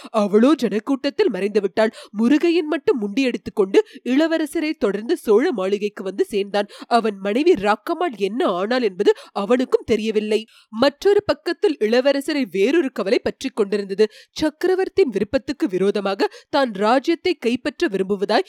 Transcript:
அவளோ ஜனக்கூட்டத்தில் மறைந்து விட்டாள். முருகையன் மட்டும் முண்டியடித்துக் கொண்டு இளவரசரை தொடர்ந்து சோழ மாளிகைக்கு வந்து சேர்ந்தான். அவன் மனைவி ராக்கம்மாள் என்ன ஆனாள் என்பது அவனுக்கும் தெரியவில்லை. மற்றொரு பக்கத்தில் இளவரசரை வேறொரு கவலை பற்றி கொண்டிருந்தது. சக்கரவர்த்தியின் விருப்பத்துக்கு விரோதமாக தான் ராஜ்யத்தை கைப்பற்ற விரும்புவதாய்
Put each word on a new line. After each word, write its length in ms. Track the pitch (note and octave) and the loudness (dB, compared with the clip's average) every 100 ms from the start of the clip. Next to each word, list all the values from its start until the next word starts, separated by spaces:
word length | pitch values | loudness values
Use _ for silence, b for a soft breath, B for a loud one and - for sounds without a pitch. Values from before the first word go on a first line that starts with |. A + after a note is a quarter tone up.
| B | B
அவளோ 460 | A3 G#3 G#3 B3+ D#4+ | -2 2 4 4 4
ஜனக்கூட்டத்தில் 760 | A#3 - - C4+ C#4+ C#4 G4+ | 0 -2 -2 -2 -2 0 0
மறைந்து 300 | - G#3 G#3 | 0 -2 0
விட்டாள். 320 | F#3+ A3 A3 B B G#3 | 0 0 0 B B -2
முருகையன் 520 | A#3 D4 E4+ E4 D4+ | 2 4 4 2 0
மட்டும் 320 | D#4+ - C#4+ | -2 0 0
முண்டியடித்துக் 540 | G#3 G3+ B3+ A#3 - - | -2 0 -2 -2 -4 -2
கொண்டு 300 | F#3+ D#4 B B | 2 2 B B
இளவரசரை 720 | A#3+ C4 D#4+ D#4+ D4+ E4 D#4 | -2 2 2 0 -2 -4 -4
தொடர்ந்து 440 | D#4 G#3+ G3 A#3 E4 | -2 -2 -2 -4 -2
சோழ 340 | - G#3 D4+ | 2 2 2
மாளிகைக்கு 520 | A#3 F#3+ G#3 G#3 - | -2 -2 -2 -4 -6
வந்து 220 | F#3+ G3 F#4+ | -8 -4 -4
சேர்ந்தான். 420 | G3+ G3+ G3+ G#3 B B | -4 -2 -4 -4 B B
அவன் 300 | A#3 A3 G3 | 0 0 -4
மனைவி 360 | G3 A3+ E4+ | -4 0 2
ராக்கம்மாள் 640 | C#4+ G3+ G#3+ - E4 F4 G3 | 2 2 -2 -2 -4 -4 -4
என்ன 280 | G3 A#3 D4+ | -4 0 -2
ஆனாள் 360 | F3 G3+ B3+ | 0 -2 -2
என்பது 320 | A3 F3+ G3+ G#4+ B | -2 2 2 2 B
அவனுக்கும் 540 | G3+ G3+ B3 B3+ A#4+ - | -6 0 0 2 -2 0
தெரியவில்லை. 600 | G#3+ A3 G#3 G#3+ A3 A3 b b | -2 0 -2 0 -2 -4 b b
மற்றொரு 540 | G#3+ C#4 D4 G4 G4+ | 0 0 2 2 2
பக்கத்தில் 540 | G4+ D4+ F#4 E4 G#4 C#4+ | 0 -4 -6 -2 -2 0
இளவரசரை 640 | G#3+ B3 C4+ C#4 C#4 D4 A3 F#3 | 0 2 2 0 -2 -4 -2 0
வேறொரு 360 | G#3+ E4 C4+ | 2 2 0
கவலை 280 | - F#3+ B3+ | -4 -2 -2
பற்றி 300 | - - C4+ | -2 -6 -6
கொண்டிருந்தது. 580 | - G3+ G#3 G3 G3 G#3+ B B | -4 -2 -4 -4 -2 -2 B B
சக்கரவர்த்தியின் 800 | - D4+ D4+ F4 F#4 F#4 - D#4 | -6 -4 -2 0 0 0 0 0
விருப்பத்துக்கு 560 | G3 G#3 C4+ - C4+ D#4 | 0 -2 -2 -4 -4 -4
விரோதமாக 640 | F3+ G3 G3+ G3 G3 G#4 B B | 0 -2 -2 -4 -2 -4 B B
தான் 240 | D4 C4 | 0 0
ராஜ்யத்தை 600 | F#3 G#3 C4 - E4 F#4 | 0 2 2 0 -2 -2
கைப்பற்ற 540 | D#4+ A#3 B3 - - E4+ | -2 -2 -2 -4 -4 -2
விரும்புவதாய் 600 | F#3+ F#3+ G3+ G3 A#3+ | -2 -2 -2 0 0